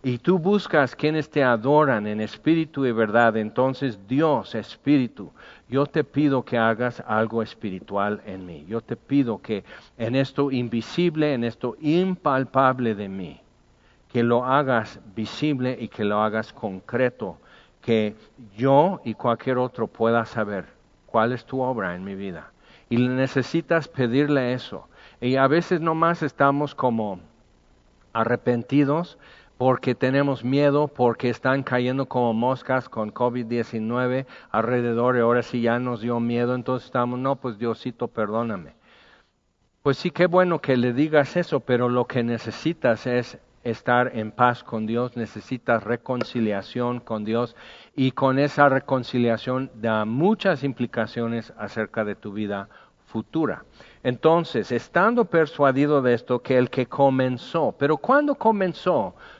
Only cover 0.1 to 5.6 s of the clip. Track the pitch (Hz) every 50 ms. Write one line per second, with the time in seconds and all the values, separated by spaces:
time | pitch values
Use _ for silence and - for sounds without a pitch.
0.1 | 123 117 _ 175 185 180 156 190 208 202 - - - 156 139 127 - - - 151
1.1 | 156 156 151 - - 151 135 127 120 113 107 135 147 151 156 139 123 107 104 107
2.1 | 104 107 107 101 - - - 151 165 165 160 151 - 143 135 127 117 113 113 104
3.1 | 104 117 120 113 107 110 107 107 110 - 127 131 131 - 139 131 107 98 98 98
4.1 | 127 139 165 160 147 117 104 - - 113 104 - - - _ 139 147 139 127 113
5.1 | - - 98 90 _ - - - - -